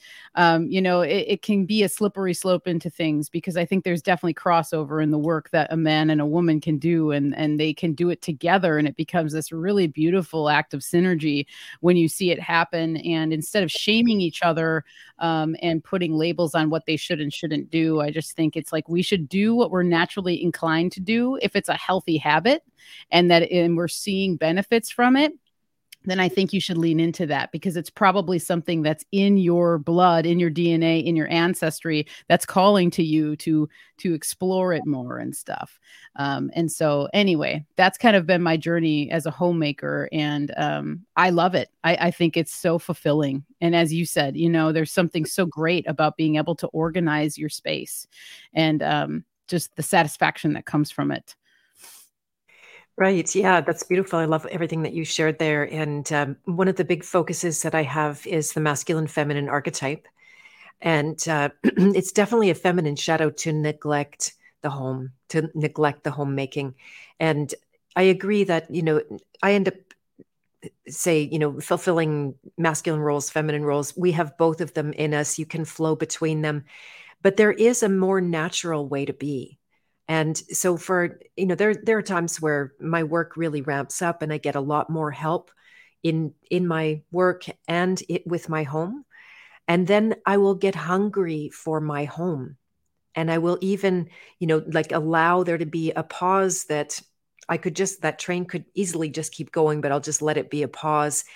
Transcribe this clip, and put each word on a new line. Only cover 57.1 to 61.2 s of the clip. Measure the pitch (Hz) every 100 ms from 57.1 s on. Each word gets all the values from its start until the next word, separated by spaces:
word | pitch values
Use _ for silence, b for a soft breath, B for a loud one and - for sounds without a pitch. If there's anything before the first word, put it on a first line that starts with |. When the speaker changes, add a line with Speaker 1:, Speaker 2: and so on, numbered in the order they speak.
| 180 160 160 175 147
Speaker 2:
that | 160
I | 160
have | 139 151 151 143 -
is | 160 151
the | 160
masculine | 151 139 - 160 151
feminine | - 147 143 143
archetype. | 143 - - 139 160 _ _ B B B B B B
And, | 170 156 151 -